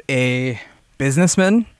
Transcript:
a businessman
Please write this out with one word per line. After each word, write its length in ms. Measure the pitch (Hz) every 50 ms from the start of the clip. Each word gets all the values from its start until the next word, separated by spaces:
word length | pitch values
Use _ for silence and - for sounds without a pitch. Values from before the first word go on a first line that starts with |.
| - -
a 520 | 139 127 127 127 123 127 131 131 120 101 - - _ _ _ _ _ -
businessman 680 | 135 139 131 160 180 170 - 196 185 190 208 233 220 - -